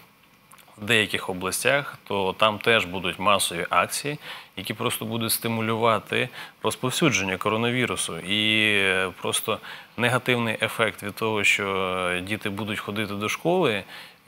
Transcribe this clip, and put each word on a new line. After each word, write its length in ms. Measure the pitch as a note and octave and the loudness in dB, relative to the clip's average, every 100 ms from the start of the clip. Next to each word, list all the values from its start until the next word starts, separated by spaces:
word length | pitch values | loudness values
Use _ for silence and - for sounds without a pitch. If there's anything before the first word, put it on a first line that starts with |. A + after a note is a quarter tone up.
| - _ _ _ _ - - - | -20 _ _ _ _ -20 -20 -8
в 60 | |
деяких 440 | G#2 A2+ G2 F#2 - | 2 2 2 -2 -4
областях, 680 | F2+ F#2 - - C#3+ C#3 - - | -4 -4 0 2 0 0 -10 -6
то 240 | G2+ F#2+ | -2 0
там 260 | F2+ A2 G2+ | 4 2 4
теж 260 | A#2+ A2+ | 4 4
будуть 340 | F2 F#2 F2+ - | 2 -4 -4 0
масові 480 | G2 G2 - F2 - | 2 2 2 -2 0
акції, 480 | F2 G#2+ - C#3+ D3 - - - - | 2 2 0 -6 -8 -10 -14 -14 -10
які 180 | - | -8
просто 300 | G2+ A#2 - | -4 -4 -4
будуть 280 | A2 A2+ A2+ | -4 -2 -2
стимулювати 960 | - A2+ A2+ A2 A2 A2+ G#2 - A2+ B2+ - - - | -2 -2 0 0 2 4 2 0 -2 -2 -6 -16 -4
розповсюдження 760 | A2 - B2+ - D#3 G2 F#2+ F#2 | -4 -2 -2 2 2 2 0 -2
коронавірусу? 800 | G#2 A2 A#2+ B2 A2 F2+ - E2 | 0 0 0 0 0 -2 -4 -6
І, 500 | E2+ G#2+ G#2+ A2 G#2+ G2+ | -2 0 4 4 4 4
е, 320 | F#2+ F#2 F#2 - | 2 2 0 -4
просто 360 | A2 - - G2 - - - - | -4 -2 -2 -6 -6 -16 -12 -2
негативний 640 | A#2 B2 - A#2+ A2+ G#2+ | 2 2 2 2 0 0
ефект 420 | A2 - G#2+ - | -2 0 -2 -2
від 120 | G2+ | -8
того, 300 | - A2+ G#2+ | -4 -2 2
що, 520 | G2 - G2 F#2+ F#2 F#2 F2+ F2+ | 2 2 0 0 0 0 0 -2
е, 40 | |
діти 300 | F#2+ A2 G#2+ | -4 -4 -4
будуть 280 | G2 G#2+ G2+ | -4 -4 -6
ходити 360 | - G#2 G2+ | -4 -4 -4
до 140 | G2+ G#2 | -4 -4
школи, 560 | - D#3+ F#3 C#3+ G#2 - - - - | -2 0 2 2 0 -4 -14 -18 -18